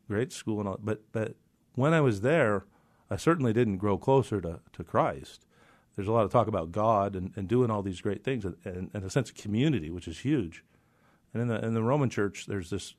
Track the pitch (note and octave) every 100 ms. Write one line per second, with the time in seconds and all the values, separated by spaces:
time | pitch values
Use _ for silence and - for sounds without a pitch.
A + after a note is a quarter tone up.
0 | - G#2 B2+ - - G#2 G2+ F#2 G#2+ G#2+
1 | _ A2+ A2 - _ _ _ - C#3+ E3
2 | C#3 G2+ A#2+ D#3+ A2+ G2+ - _ _ _
3 | - G2 - E3 B2 G#2+ A2+ F#2 G#2 F#2
4 | - C3+ - G#2 E2+ E2 _ - F2 A2+
5 | D3 D#2+ - - _ _ _ _ _ -
6 | G2 A2+ G2 B2+ A2 G2+ E2 F#2 A2 G#2+
7 | G2+ F#2+ F#2 - F#2+ A#2+ A#2+ G#2+ G2 F2
8 | G#2 G2 - C3 F#2+ - G2+ F2+ F2+ G#2
9 | F#2+ C#3 A#2+ - G#2+ G#2+ D#3 A#2+ D2+ F2
10 | A2 F2+ C3 D3 E2+ - _ _ _ _
11 | _ _ _ A2+ A#2+ G#2+ A2+ A2+ A2+ C#3+
12 | B2+ - G2+ - - G2+ E2+ F#2+ -